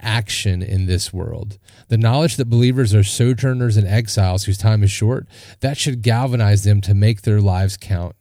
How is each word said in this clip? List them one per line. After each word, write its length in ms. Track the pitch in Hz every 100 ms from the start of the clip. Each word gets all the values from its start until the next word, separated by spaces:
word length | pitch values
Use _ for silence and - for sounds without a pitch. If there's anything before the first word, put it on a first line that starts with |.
action 580 | 113 110 107 - 104 90
in 260 | 92 95 92
this 260 | 90 -
world. 460 | 92 82 80 104 101 _ - -
The 100 | 113
knowledge 380 | 113 131 165 -
that 120 | 117
believers 460 | 117 123 127 120 104
are 80 |
sojourners 760 | 98 - 120 120 131 127 123 107
and 100 | 98
exiles 580 | 107 117 - 92 92 104
whose 120 | 98
time 240 | 110 110
is 80 | 98
short, 380 | - 107 131 - - - -
that 180 | 135 143
should 240 | - 123
galvanize 640 | 113 117 127 117 104 101
them 180 | 101 101
to 140 | 95 101
make 260 | 107 110
their 180 | - 104
lives 380 | 98 92 95 95
count 380 | - 90 87 -